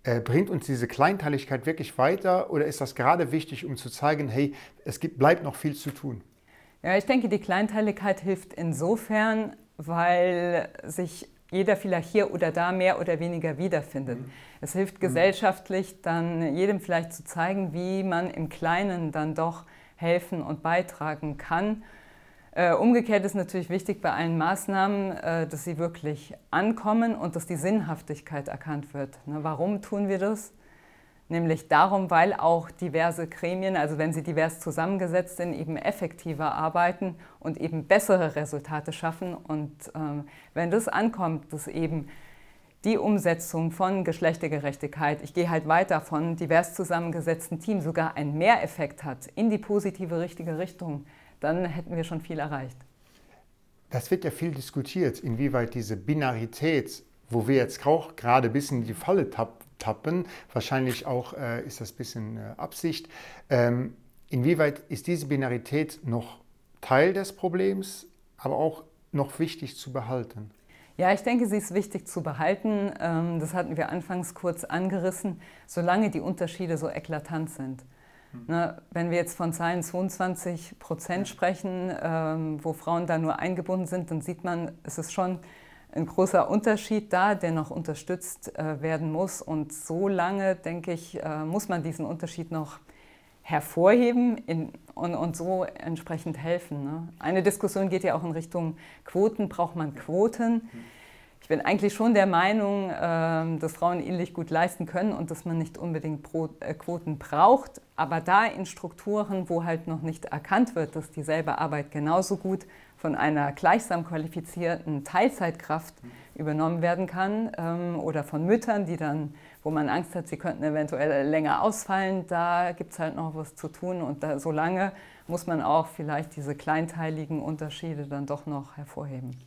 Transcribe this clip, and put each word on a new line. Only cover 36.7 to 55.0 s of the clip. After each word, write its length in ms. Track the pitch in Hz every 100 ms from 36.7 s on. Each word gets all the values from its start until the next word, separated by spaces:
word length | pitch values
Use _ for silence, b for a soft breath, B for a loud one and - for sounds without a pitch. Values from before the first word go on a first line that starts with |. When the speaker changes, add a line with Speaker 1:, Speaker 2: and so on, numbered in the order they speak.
| 165 175 180 190 165 B B
Speaker 2:
und 180 | 160 160
eben 280 | 160 160 -
bessere 500 | 202 208 185 160 147
Resultate 560 | 151 147 147 151 147
schaffen. 420 | 156 165 165 180
Und, 560 | 170 - 151 147 151 - 156
ähm, 320 | 156 147 143 B B
wenn 180 | - 170
das 180 | 208 226
ankommt, 640 | - 226 220 175 156 -
dass 160 | 156 -
eben 400 | 156 165 160 139 B B B B B B _
die 140 | 208 226
Umsetzung 760 | - 202 170 165 - 165 165
von 320 | 165 185 190
Geschlechtergerechtigkeit, 1200 | 170 165 165 160 156 147 143 139 147 151 147 151
ich 100 | -
gehe 160 | 180 175
halt 200 | 160 151
weiter 320 | 165 190 160
von 340 | - 151 165 165
divers 380 | 165 165 175
zusammengesetzten 880 | - 170 170 170 165 160 160 - 165
Teams, 240 | - 202 151
sogar 320 | 165 160 -
einen 200 | 143 151
Mehreffekt 680 | 185 233 - - 147 - 147
hat 220 | 127 - -
in 140 | 226
die 80 | 208
positive, 640 | 208 208 202 185 180 170
richtige 380 | 175 - 170 160
Richtung, 480 | 175 - 170 147 B B B B
dann 240 | 156 170 175
hätten 300 | 151 165 170
wir 80 | 160
schon 160 | 160
viel 180 | 165 160
erreicht. 380 | 147 139 131 - - _ b b b b _ _ _ _ _
Speaker 1:
Das 200 | 123 -
wird 140 | 185
ja 80 | -
viel 200 | - 165
diskutiert, 680 | 139 127 143 131 185